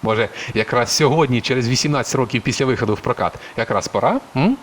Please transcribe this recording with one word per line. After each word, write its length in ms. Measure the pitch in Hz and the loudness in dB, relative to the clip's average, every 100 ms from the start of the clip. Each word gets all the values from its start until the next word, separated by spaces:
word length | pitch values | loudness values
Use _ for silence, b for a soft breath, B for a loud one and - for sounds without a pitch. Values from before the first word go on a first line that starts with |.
Може, 260 | 113 110 107 B B | 0 0 0 B B
якраз 360 | 110 110 123 117 | -2 0 0 0
сьогодні, 520 | - 151 156 147 123 | 2 2 4 2 2
через 280 | - 127 117 | 0 0 0
вісімнадцять 460 | 127 151 147 120 139 | 0 0 0 0 -2
років 260 | 123 123 | 0 -2
після 240 | 123 120 131 | -2 0 0
виходу 280 | 117 110 | 0 0
в 60 | 104 | 0
прокат, 340 | - 123 85 - B - | -2 0 -2 -4 B -6
якраз 300 | 113 104 - | -2 0 0
пора? 320 | 104 117 240 - 131 | 0 2 0 -2 2
М? 220 | 165 277 | 2 2